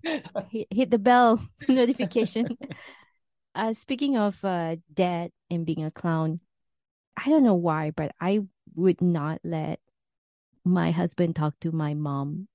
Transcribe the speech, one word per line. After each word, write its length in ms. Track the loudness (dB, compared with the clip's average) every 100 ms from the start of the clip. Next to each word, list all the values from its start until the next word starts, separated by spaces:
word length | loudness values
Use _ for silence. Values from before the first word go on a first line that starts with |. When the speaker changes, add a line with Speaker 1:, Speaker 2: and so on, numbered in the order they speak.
Speaker 1:
<laughs> 460 | -4 -6 -6 -10 -8
Speaker 2:
Hit, 160 | -8 -4
hit 200 | 0 2
the 80 | 2
bell 420 | 4 6 6 4 -2 -8
<laughs> 100 | 0
notification. 800 | 2 4 0 -2 0 -2 -2 -4
Speaker 1:
<laughs> 40 | -6 -12 -14 -18 -20 _ _ _ _ _ -6
Speaker 2:
Uh, 160 | -4
speaking 440 | -4 -6 -4 0 2
of, 260 | 0 -2
uh, 320 | -4 -2 -2 -6 _
dad 380 | -2 0 0 -6 _ -8
and 160 | -4 -2
being 200 | -2 -4
a 40 |
clown, 500 | -4 -2 0 0 -4 _ _ _ _ _ _ _ -8
I 140 | 2
don't 140 | 4
know 120 | 6 4
why, 360 | 2 0 -2
but 200 | -4 -6 -4
I 220 | -2 0 -2 _ -14 0
would 240 | 2 4
not 380 | 2 0 -2 -6 -6
let 340 | -6 -6 -8 _ _ _ _ _ _ _ _ 0
my 260 | 2 2
husband 440 | 0 -2 0 -2 0
talk 180 | -4 -4
to 100 | -4
my 220 | -4 -4
mom 540 | -4 -4 -4 -6 -8 -12